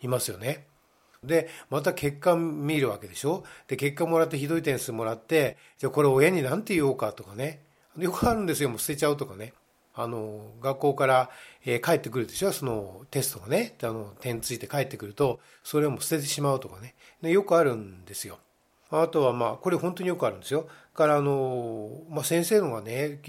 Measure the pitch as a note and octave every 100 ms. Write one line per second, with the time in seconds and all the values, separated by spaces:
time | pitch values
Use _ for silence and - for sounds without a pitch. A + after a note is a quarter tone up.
0 | B2 B2 - F#2+ A#2 - - _ _ _
1 | _ _ B2+ E3 - - - C#3+ E3 F3
2 | C#3+ C#3+ F3+ E3+ E3 D3+ C#3+ D#3 B2+ G2+
3 | F#2 F2+ C#3 F#3 - - - C3 C#3+ C#3+
4 | E3 E3 D#3+ D3+ C#3+ E3 D#3+ B2+ - A2+
5 | A2 A2 - D#3+ C3 - - _ C3 D3
6 | D3 C3 D#3 F#3 C3 E3+ A3 F3+ C#3 B2+
7 | G#2+ - G2 G2+ C#3+ D3+ _ _ _ E3
8 | F3+ - A#3+ A3 F#3 B2+ C#3 A2 - C#3+
9 | D3+ D3 - F#2+ A2+ - _ _ _ -
10 | A#2 A#2 G#2+ G#2+ G#2+ - C3 C3+ D3 C#3
11 | C3+ C3 B2+ - - - - A#2+ E3 D#3+
12 | - C3 A2+ - G3 - C3+ G#2+ G2 F#2
13 | C3+ C#3+ - G2 G2 E3+ A#3 - A#2 A2+
14 | G#2 G2 B2+ A#2 - A#2 G2+ C#3+ C#3 -
15 | G2+ G#2 C#3 F#2 _ _ - D3+ D3 C3+
16 | - D#3+ C#3+ - C#3+ C3+ - F2+ A#2+ -
17 | - _ E3 F#3+ G3 E3+ C#3+ A2+ G2 F#2
18 | F#2+ G2+ G2 - _ _ _ _ _ D#3
19 | E3 E3 C3 A#2+ A#2 A#2 F#3 F3 F3 F3
20 | F3+ E3+ A#2+ G2 - C#3+ E3 - _ -
21 | D3+ D3 C#3+ C3+ C3 B2+ A#2 A2+ G#2+ C#3+
22 | D#3+ D3+ C#3+ E3+ E3+ G#3+ E3 A2+ G#2 B2
23 | D3+ C#3+